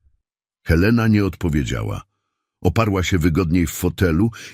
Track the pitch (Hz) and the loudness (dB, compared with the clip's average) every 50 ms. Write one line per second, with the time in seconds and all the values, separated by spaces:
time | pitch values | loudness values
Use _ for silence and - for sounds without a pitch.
0 | _ _ _ _ _ _ _ _ _ _ _ _ - - 82 82 92 110 120 117 | _ _ _ _ _ _ _ _ _ _ _ _ -2 0 2 2 4 2 2 2
1 | 113 113 107 104 98 95 - - - 87 73 76 65 58 64 57 53 52 52 50 | 2 4 2 2 2 0 -4 -4 -4 -2 -2 -2 -2 -2 -4 -6 -6 -8 -8 -10
2 | - _ _ _ _ _ _ _ _ _ _ _ - 90 - 117 113 107 95 95 | -12 _ _ _ _ _ _ _ _ _ _ _ -2 0 2 2 0 0 0 -2
3 | 87 - 98 87 78 87 78 90 95 80 85 90 85 - - - - 90 82 - | -2 0 -2 0 0 0 0 0 0 0 0 0 0 -2 -4 -4 -4 -4 -2 0
4 | 98 85 80 85 107 117 - - - - | 0 0 2 2 0 -2 -2 -8 -18 -10